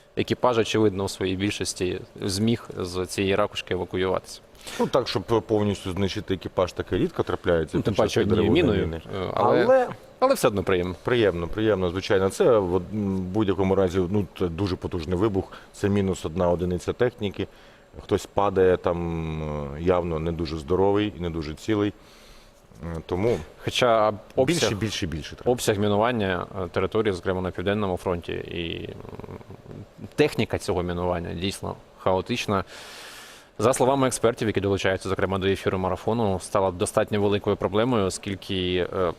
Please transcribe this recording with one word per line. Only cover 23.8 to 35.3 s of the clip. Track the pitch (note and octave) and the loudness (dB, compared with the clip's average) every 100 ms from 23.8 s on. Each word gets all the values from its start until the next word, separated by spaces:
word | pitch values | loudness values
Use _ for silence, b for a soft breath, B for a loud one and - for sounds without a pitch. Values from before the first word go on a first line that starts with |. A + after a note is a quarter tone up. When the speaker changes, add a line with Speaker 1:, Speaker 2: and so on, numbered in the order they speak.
| B2 A2+ G#2+ G#2 - - | 4 4 4 0 -2 0
Speaker 1:
обсяг, | C3+ | 2
Speaker 2:
більше, | E3+ A2+ G2+ | 2 2 0
більше, | G#2+ - F2+ | -2 -4 -4
більше | D2+ - F2 | -6 -8 -4
треба. | - | -2
Speaker 1:
обсяг | B2 - G2+ | 0 2 2
мінування, | G#2 G2+ A2+ A#2+ G2 F#2 F#2 G2 | 2 4 2 2 0 -2 -4 -6
е, | F2 | -4
території, | - F#2 A2 G#2+ | -2 0 0 0
зокрема | F2+ G2 F#2 | -2 -2 -2
на | F#2 | -2
Південному | - F#2 G#2 G2+ F2+ | -4 -2 0 -2 -2
фронті, | F#2+ F2 E2 | -2 -4 -4
і, | F2 E2+ E2+ E2+ F2 F#2 | -8 -6 -6 -6 -6 -10
м, | - - - - F#2+ - - - - G#2 - G#2+ - | -12 -14 -14 -14 -14 -16 -18 -16 -16 -18 -18 -4 0
техніка | D3 - A2 - | 2 2 -2 -2
цього | - F2+ | -2 -2
мінування | F2 F2 F2+ F2 F2 | -2 -2 -2 -2 -4
дійсно | E2+ G2 - F#2 F#2+ - - | -6 -6 -6 -8 -10 -14 -6
хаотична. | G2+ F#2 F2+ A#2+ - G2 B B B B B B B B B - | 0 0 0 -4 -2 -2 B B B B B B B B B 0
За | A2+ | 2
словами | C3 C3 C#3 C3 | 4 4 4 2
експертів, | - A2+ - A2 | 2 2 2 0
які | G2 | 0
долучаються, | G2 G2 G2 F#2+ G2 | 0 2 2 0 -2
зокрема, | F#2+ F#2+ | -2 0